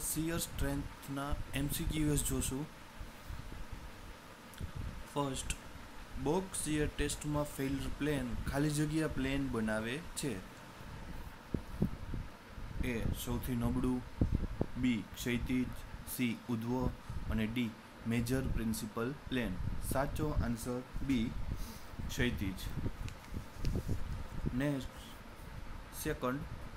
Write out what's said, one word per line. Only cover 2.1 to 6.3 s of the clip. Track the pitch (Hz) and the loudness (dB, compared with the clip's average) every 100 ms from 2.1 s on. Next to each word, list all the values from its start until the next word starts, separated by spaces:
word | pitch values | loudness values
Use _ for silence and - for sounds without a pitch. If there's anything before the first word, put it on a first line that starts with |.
એસ | 143 - | 4 4
જોશું. | 131 - 131 151 - - - - - - - - - - - - - - - - - - - - - - - - | 2 0 -2 -4 -8 -12 -10 -10 -10 -8 -8 -6 -8 -6 -8 -8 -10 -12 -12 -14 -16 -12 -8 -6 -4 -6 -6 -4
First, | 147 139 131 - - - - - - - - | 0 0 0 -4 -6 -8 -12 -10 -10 -8 0
box | 139 | 4